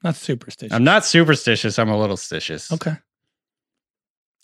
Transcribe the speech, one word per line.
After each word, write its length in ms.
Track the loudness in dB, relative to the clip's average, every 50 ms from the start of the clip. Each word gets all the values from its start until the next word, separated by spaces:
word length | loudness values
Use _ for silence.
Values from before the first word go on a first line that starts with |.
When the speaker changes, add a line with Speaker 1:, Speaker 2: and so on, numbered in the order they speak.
| -6
Speaker 1:
not 100 | -6 -6
superstitious. 580 | -4 -6 -6 -6 -6 -8 -18 -18 -16 -10 -4
Speaker 2:
I'm 120 | 0 2 4
not 200 | 6 4 4 2
superstitious. 720 | 4 4 4 6 4 2 2 2 0 0 2 0 -2 0 0
I'm 120 | 0 2
a 80 | 2 0
little 180 | 0 0 -2
stitious. 560 | -6 -8 -10 -10 -8 -8 -8 -10 -10 -6 -6
Speaker 1:
Okay. 220 | -6 -4 -4 -6 -6 -6 _ _ _ _ _ _ _ _ _ _ _ _ _ _ _ _ _ _ _ _ _ _ _ _ _ _ _ _